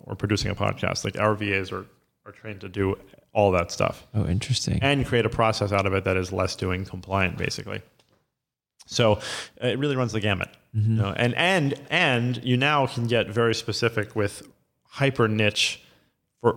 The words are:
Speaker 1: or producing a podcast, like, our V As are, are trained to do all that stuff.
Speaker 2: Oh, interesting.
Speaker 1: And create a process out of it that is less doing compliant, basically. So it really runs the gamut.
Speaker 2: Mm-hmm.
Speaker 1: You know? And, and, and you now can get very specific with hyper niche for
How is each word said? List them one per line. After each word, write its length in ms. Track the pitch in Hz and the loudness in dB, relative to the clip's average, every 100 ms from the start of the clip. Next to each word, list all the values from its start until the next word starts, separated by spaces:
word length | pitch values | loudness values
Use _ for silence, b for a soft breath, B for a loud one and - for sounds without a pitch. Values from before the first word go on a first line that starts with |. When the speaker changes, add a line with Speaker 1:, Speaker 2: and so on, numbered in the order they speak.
| - | -14
Speaker 1:
or 100 | 101 | -4
producing 340 | 101 104 101 | 0 0 -2
a 40 | 95 | -2
podcast, 480 | 101 101 92 - | -2 -2 -4 -2
like, 160 | 104 - | -4 0
our 140 | 107 104 | 0 2
V 180 | 101 | 0
As 180 | 95 95 | -2 -4
are, 140 | 95 98 _ _ _ 104 | -8 -12 _ _ _ -20
are 60 | |
trained 300 | - 110 98 | -18 -14 -14
to 80 | 101 | -8
do 260 | 101 95 - - - _ | -2 0 -2 -8 -20 _
all 180 | 110 101 | 4 4
that 200 | 90 87 | 4 0
stuff. 360 | - 50 - - 110 | 0 -2 -2 -6 -2
Speaker 2:
Oh, 100 | - | 0
interesting. 520 | 95 - 120 - - | 0 0 -2 0 0
Speaker 1:
And 240 | 139 139 123 | 2 0 0
create 200 | 120 110 | 0 0
a 40 | |
process 420 | - 110 107 101 | 2 2 2 0
out 140 | 101 98 | 2 2
of 80 | |
it 100 | 98 95 | 0 0
that 120 | 92 | 0
is 140 | 90 | 0
less 240 | 92 95 - | -2 -2 -2
doing 300 | 92 92 95 | -4 -4 -6
compliant, 520 | 92 92 98 92 82 | -10 -2 2 2 0
basically. 440 | - - 101 98 - _ _ _ _ _ _ _ _ _ - | -4 -6 -10 -12 -14 _ _ _ _ _ _ _ _ _ -6
So 340 | - 113 101 B B B - | 2 4 2 B B B -6
it 160 | 123 113 | -4 -2
really 180 | 147 131 | -2 0
runs 180 | 120 | -2
the 60 | 110 | 0
gamut. 300 | 104 92 - - _ 110 | 0 -2 -4 -10 _ 0
Speaker 2:
Mm-hmm. 160 | 107 110 | 2 2
Speaker 1:
You 60 | |
know? 120 | 98 - | 2 0
And, 180 | 120 - | 0 2
and, 380 | 170 190 139 - - | 2 2 0 -2 -4
and 540 | 170 170 120 123 117 | 0 2 2 0 -2
you 140 | 123 123 | 0 2
now 300 | 143 147 131 | 2 2 0
can 200 | - 117 | -2 0
get 200 | 117 101 | 2 2
very 260 | 110 117 | 2 2
specific 600 | 113 - - 117 - 101 110 | 0 -4 0 0 0 -4 -2
with 320 | 101 - - _ _ _ | -2 -4 -20 _ _ _
hyper 440 | _ - 139 131 113 | _ -2 0 2 2
niche 540 | 107 107 - - - b b b b _ _ | 4 2 2 -2 -4 b b b b _ _
for 140 | 117 | 0